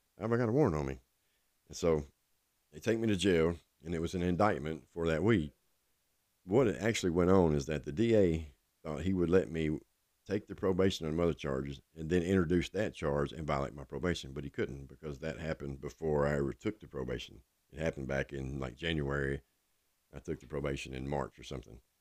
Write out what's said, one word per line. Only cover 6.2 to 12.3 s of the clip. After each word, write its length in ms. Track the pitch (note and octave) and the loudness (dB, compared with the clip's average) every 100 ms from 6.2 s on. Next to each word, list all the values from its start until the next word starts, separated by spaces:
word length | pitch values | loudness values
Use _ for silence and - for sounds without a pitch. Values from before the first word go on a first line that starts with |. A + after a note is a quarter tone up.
| _ _ F#2 | _ _ 0
What 220 | A2 B2+ | 2 2
it 100 | C2+ | 2
actually 320 | G#2+ A2 F#2 | 0 0 2
went 180 | E2+ F2 | 4 6
on 240 | F#2+ E2 | 6 6
is 120 | D2 C#2+ | 4 0
that 180 | D2+ D2 | -6 -4
the 60 | |
D 240 | D2 A#2 A2 | 0 4 6
A 320 | F2+ D#2+ D#2 - _ _ | 4 2 -4 -16 _ _
thought 180 | E2 D2 | -8 -4
he 120 | F2 | -2
would 160 | F#2+ E2 | 2 4
let 220 | F#2 A1+ | 4 2
me 280 | D#2+ D#2 D#2 - _ _ _ - | -2 -2 -2 -8 _ _ _ -6
take 220 | G#2 - | -6 -6
the 80 | F#2+ | -4
probation 520 | G2 F2+ F#2+ - D#2+ | 0 2 2 2 -2
and 120 | D#2+ | 0
other 140 | E2+ | 2
charges 480 | D2+ C#2+ C2+ C#2+ C#2 _ D#2+ | 0 -2 -4 -4 -10 _ -8
and 140 | D#2+ | 0
then 140 | F2+ | 2
introduce 460 | E2+ | 4